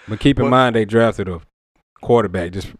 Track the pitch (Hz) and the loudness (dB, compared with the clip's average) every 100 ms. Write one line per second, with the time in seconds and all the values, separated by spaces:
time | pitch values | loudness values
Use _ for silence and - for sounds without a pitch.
0 | - 107 143 139 123 127 127 113 104 113 | -12 -2 0 0 2 2 2 0 0 2
1 | 113 104 95 85 - _ _ _ _ _ | 2 0 -8 -10 -16 _ _ _ _ _
2 | - 117 104 92 87 95 - | 0 2 2 -4 -6 -8 -12